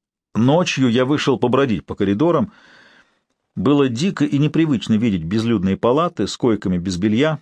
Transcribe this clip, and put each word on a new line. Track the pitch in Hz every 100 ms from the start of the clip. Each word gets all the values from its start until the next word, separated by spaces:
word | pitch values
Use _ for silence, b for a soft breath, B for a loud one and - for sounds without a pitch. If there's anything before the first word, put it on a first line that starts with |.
| _ _ _
Ночью | - 123 160 180 - 127
я | 117 127
вышел | 147 - 120
побродить | 117 131 135 98 -
по | 92
коридорам. | 98 101 160 160 110 b b b b b b b _ _ _ -
Было | 101 143 135
дико | 113 185 - -
и | 139
непривычно | 151 156 160 123 -
видеть | 110 117 95
безлюдные | 80 107 110 113 92 95
палаты | 113 135 175 - 98
с | -
койками | 123 104 101 90
без | 87 90
белья, | 107 107 151 147